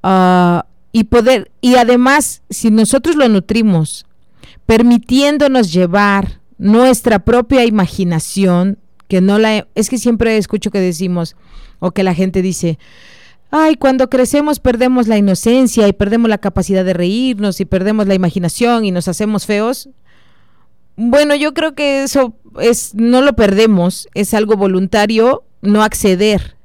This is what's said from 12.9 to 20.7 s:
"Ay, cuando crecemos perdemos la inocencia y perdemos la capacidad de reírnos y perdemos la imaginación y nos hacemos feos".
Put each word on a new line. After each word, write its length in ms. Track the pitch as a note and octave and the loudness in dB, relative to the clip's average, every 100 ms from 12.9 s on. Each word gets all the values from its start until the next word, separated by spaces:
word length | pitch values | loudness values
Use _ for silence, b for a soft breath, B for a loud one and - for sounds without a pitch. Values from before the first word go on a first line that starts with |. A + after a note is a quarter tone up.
| b b b b b _ | b b b b b _
"Ay, 260 | D4+ D#4 D#4 | 0 0 2
cuando 320 | C4+ C4 B3+ | 0 0 0
crecemos 520 | C4 B3 C#4+ D4 C#4+ | 0 0 0 -2 -2
perdemos 480 | C4 A#3 B3+ B3+ A3+ | -2 0 0 0 0
la 100 | G#3+ | 2
inocencia 680 | G3+ F#3 A3+ B3 B3+ - G#3 | 2 0 2 2 2 2 2
y 40 | |
perdemos 380 | G3 G3+ A#3 A#3 | 2 0 0 0
la 80 | G#3 | 0
capacidad 460 | G3+ F#3 F3+ F#3+ | -2 -4 -2 -2
de 100 | F#3 | 0
reírnos 680 | F3 F3 G#3+ C4 G#3 G#3 - | -2 -2 -2 -2 -2 -4 -4
y 60 | F#3 | -4
perdemos 400 | F#3+ F#3+ G#3+ G3 | -2 -2 -2 0
la 80 | |
imaginación 720 | F#3+ F3+ F#3 F3 - A#3 A#3+ G#3+ | 0 0 -2 -6 -2 -2 0 -2
y 60 | |
nos 160 | F3+ E3 | -4 -6
hacemos 360 | E3+ G#3+ G#3 | -6 -4 -4
feos". 460 | - G#3 A3 C4 C4+ _ _ _ _ _ - - - | -4 -4 -2 -6 -12 _ _ _ _ _ -20 -20 -20